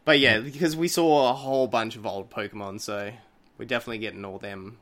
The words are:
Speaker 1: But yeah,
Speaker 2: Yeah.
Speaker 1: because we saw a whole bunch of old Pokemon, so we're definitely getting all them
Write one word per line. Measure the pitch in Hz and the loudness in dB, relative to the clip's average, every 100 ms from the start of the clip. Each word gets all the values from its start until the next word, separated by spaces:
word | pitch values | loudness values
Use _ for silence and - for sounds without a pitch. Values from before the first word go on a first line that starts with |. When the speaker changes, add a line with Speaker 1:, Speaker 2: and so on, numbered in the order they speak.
Speaker 1:
But | - 143 | 2 6
yeah, | 135 107 | 6 4
Speaker 2:
Yeah. | |
Speaker 1:
because | 135 143 165 156 | 2 -2 -2 0
we | 170 | 0
saw | 175 165 147 127 | 4 4 6 4
a | |
whole | 135 135 135 127 | 2 0 0 2
bunch | 117 110 113 | 0 -2 -6
of | 104 | -8
old | 98 95 | -8 -8
Pokemon, | - 104 107 101 101 | -8 -8 -8 -10 -10
so | - 101 101 117 _ _ _ - | -8 -6 -8 -12 _ _ _ -14
we're | 117 | -6
definitely | 123 123 113 | -6 -4 -8
getting | 107 95 98 | -8 -10 -12
all | 98 | -12
them | 104 98 95 113 | -12 -12 -14 -18